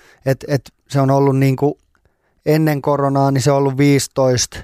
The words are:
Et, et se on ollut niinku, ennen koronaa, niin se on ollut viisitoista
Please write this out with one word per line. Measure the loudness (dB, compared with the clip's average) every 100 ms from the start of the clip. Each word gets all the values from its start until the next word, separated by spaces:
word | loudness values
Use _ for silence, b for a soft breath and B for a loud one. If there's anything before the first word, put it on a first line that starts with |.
| b b -6
Et, | -4 -4
et | -6 -6 _ -6
se | -2
on | 0
ollut | 2 2 2
niinku, | 0 0 -2 -4 _ _ _ _ _ _ -2
ennen | 0 0 -2
koronaa, | -2 -2 0 0 0
niin | 0
se | 0
on | 0
ollut | 0 2
viisitoista | 2 2 0 -2 0 0 -4 -10